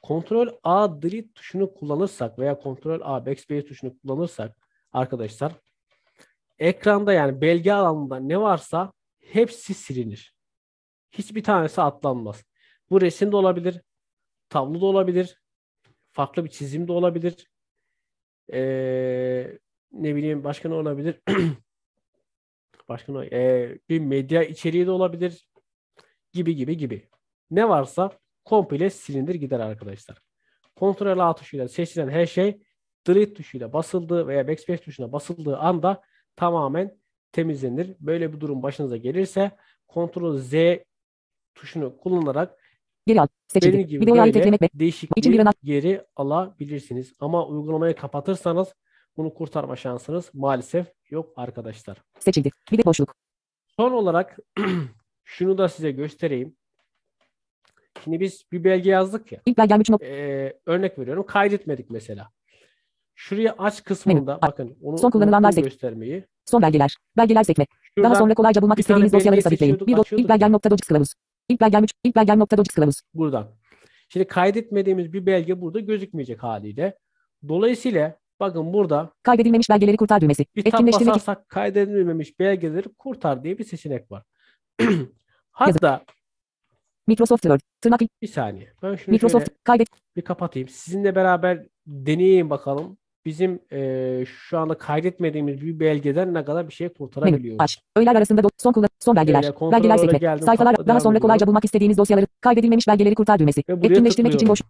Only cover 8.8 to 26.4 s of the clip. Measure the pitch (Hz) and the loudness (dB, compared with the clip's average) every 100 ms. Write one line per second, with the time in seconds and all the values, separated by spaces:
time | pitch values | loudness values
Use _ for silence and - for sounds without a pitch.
8.8 | 190 _ _ _ _ 214 226 - - 190 | -8 _ _ _ _ -2 -2 -4 -14 -14
9.8 | - 127 113 104 - _ _ _ _ _ | -10 -10 -10 -12 -20 _ _ _ _ _
10.8 | _ _ _ - - 214 214 196 156 - | _ _ _ -16 -12 -8 -2 -2 -2 -2
11.8 | 147 - 143 127 107 104 _ _ _ _ | -2 -2 -6 -6 -10 -16 _ _ _ _
12.8 | _ 190 180 165 202 202 185 175 175 175 | _ 2 2 0 -2 2 0 0 -6 -8
13.8 | _ _ _ _ _ _ _ 151 135 165 | _ _ _ _ _ _ _ -6 -4 -4
14.8 | 196 196 185 180 180 _ _ _ _ _ | 0 0 0 -2 -4 _ _ _ _ _
15.8 | _ _ _ - 139 - 160 - 143 147 | _ _ _ -6 -6 -6 -10 -12 -12 -10
16.8 | 175 175 180 170 170 165 _ _ _ _ | -6 -2 -2 -2 -8 -10 _ _ _ _
17.8 | _ _ _ _ _ _ - 127 131 131 | _ _ _ _ _ _ -12 -6 -4 -4
18.8 | 131 127 127 127 127 127 127 - _ _ | -4 -4 -4 -4 -4 -6 -8 -18 _ _
19.8 | _ - 156 147 151 147 143 147 165 160 | _ -10 -6 -4 -4 -6 -8 -10 -8 -6
20.8 | 151 143 156 160 - 196 170 135 _ _ | -6 -6 -8 -8 -6 -2 -4 -6 _ _
21.8 | _ _ _ _ _ _ _ _ _ _ | _ _ _ _ _ _ _ _ _ _
22.8 | - 123 - 139 - 123 127 127 120 - | -18 -16 -14 -14 -8 -2 0 0 -4 -14
23.8 | _ 165 147 139 135 165 160 165 165 170 | _ -6 -2 -4 -2 -2 -2 -6 -4 -2
24.8 | 180 185 180 170 180 170 _ _ _ _ | -2 -2 -4 -4 -10 -10 _ _ _ _
25.8 | _ _ _ _ _ 175 | _ _ _ _ _ -6